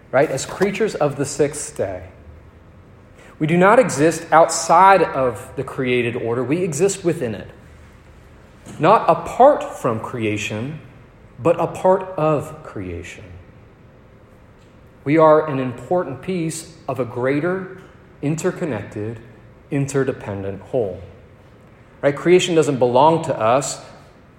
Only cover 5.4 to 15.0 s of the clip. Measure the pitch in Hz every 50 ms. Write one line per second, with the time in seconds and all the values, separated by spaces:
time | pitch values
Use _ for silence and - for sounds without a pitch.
5.4 | - - - - 131 - - - 131 123 123 123 117 120 113 113 104 113 117 127
6.4 | 127 120 147 180 180 180 143 135 185 196 185 - - 170 156 - 127 113 104 92
7.4 | - - - - - - - - - - - - - - - - - - - -
8.4 | - - - - - - - - 147 170 214 220 - - 165 - - - - -
9.4 | 247 294 277 - - - - - - 131 113 113 - - - 123 110 107 107 104
10.4 | - - 110 107 120 139 160 156 - - - - - - - - - - - -
11.4 | 117 170 175 - 170 170 - - - 185 185 196 190 - - - 156 156 156 135
12.4 | - - - - - - - 110 92 90 87 85 82 - - - - 92 87 90
13.4 | - - - - - - - - - - - - - - - - - - - -
14.4 | - - - - - - - - - - - -